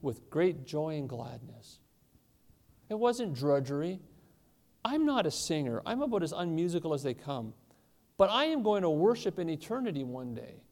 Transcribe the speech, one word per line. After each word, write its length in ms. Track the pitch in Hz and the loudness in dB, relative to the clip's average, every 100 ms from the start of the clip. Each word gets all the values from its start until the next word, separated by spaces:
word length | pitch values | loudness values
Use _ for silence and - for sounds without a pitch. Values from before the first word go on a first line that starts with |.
with 280 | 143 110 - | -4 -6 -6
great 340 | 151 180 165 | 2 2 0
joy 320 | 131 151 156 156 | -6 -4 -2 -4
and 120 | 131 | -6
gladness." 720 | 120 123 120 120 113 - - _ _ _ _ _ _ _ - _ _ _ | -8 -10 -12 -16 -20 -20 -20 _ _ _ _ _ _ _ -20 _ _ _
It 60 | |
wasn't 400 | 214 240 240 226 | 2 2 2 -2
drudgery. 640 | 131 143 139 131 143 165 185 - - - _ _ _ _ _ | 0 4 4 4 -2 -2 -4 -10 -20 -20 _ _ _ _ _
I'm 200 | 220 294 | -2 2
not 220 | 302 262 175 | 2 4 0
a 40 | |
singer. 520 | - - 156 135 117 | -2 -2 0 0 -2
I'm 160 | - 233 | -2 -2
about 200 | 285 214 | 0 0
as 100 | 165 | 0
unmusical 640 | 165 175 160 175 170 160 | -2 -2 0 0 0 0
as 80 | 147 | -2
they 120 | 135 | -2
come. 400 | 120 - 135 113 - _ _ _ _ _ _ | -4 -6 -6 -6 -12 _ _ _ _ _ _
But 140 | 190 | 6
I 160 | 226 311 | 6 2
am 160 | 311 | 2
going 200 | 214 208 | 2 4
to 80 | 180 | 4
worship 480 | 151 190 233 202 180 | 4 4 4 -2 -2
in 100 | 170 | -4
eternity 560 | 156 - 240 247 147 | -4 -4 -4 -2 -4
one 300 | 131 127 127 | -4 -6 -8
day. 280 | 117 117 - - | -8 -10 -16 -20